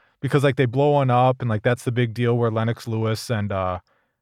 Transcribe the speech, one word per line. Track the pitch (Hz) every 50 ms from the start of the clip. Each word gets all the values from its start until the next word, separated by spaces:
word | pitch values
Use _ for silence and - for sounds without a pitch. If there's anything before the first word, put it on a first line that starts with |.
| _ _ _ _
because, | - 131 151 147 131
like, | 143 127
they | - 139
blow | 120 113 135 143 147
one | 147 143 135 131
up, | 123 123 127 131 127 -
and, | 127 117
like, | 110 107 -
that's | 131 120 - -
the | 131 120
big | 117 123 117 107
deal | 110 120 120 120
where | 120 120 117
Lennox | 110 113 110 117 117 - -
Lewis | - 110 110 110 110 110 104 - -
and, | 123 107 101 101 101
uh, | 95 95 92 90 87 - _ _ _ _ _ _ _